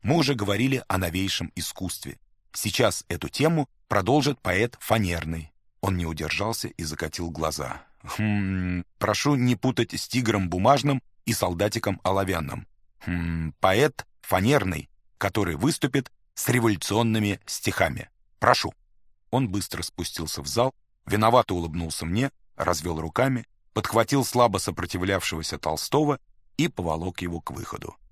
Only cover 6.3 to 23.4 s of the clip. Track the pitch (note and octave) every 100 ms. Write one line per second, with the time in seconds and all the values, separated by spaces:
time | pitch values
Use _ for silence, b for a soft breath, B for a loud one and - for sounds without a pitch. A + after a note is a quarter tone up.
6.3 | - G#2 A2+ - - D#2+ D#2 D#2 - E2+
7.3 | D#2 D#2+ D2 C2 - - _ - - G#2+
8.3 | G#2 G2 F#2+ F#2 F2+ - _ - G#2 D3
9.3 | C#3+ B2 A#2+ C3 B2 A#2 - - C3 A#2
10.3 | G#2 F2+ F2+ G#2 C#3 C#3+ C3+ - _ -
11.3 | A2+ F2+ F2 G2+ A2 G2+ F#2 F2+ F#2+ F#2+
12.3 | F2 C#2+ - - _ _ _ - F2 E2+
13.3 | E2 D#2+ - F#2+ G2 D3 - - _ -
14.3 | F#2+ G#2 C#3+ F#2+ D#2 - _ _ _ G2+
15.3 | G#2+ F#2 D2+ B2 - C#3+ C#3 B2+ - _
16.3 | - - B2 A2+ G2+ - G2+ A#2 A2 G#2
17.3 | G2 - - - - E2+ C2 - _ _
18.3 | _ - B2+ - - _ _ _ _ _
19.3 | B2 B2 G2 - - D#2+ - - - D#2
20.3 | - D2 D2 B2+ - _ _ - G#2 A2
21.3 | A#2+ - F2+ E2+ D#2+ E2 - E2 F#2+ C#3
22.3 | - _ - F2 E2+ F2 D#2+ D#2+ - C3
23.3 | B2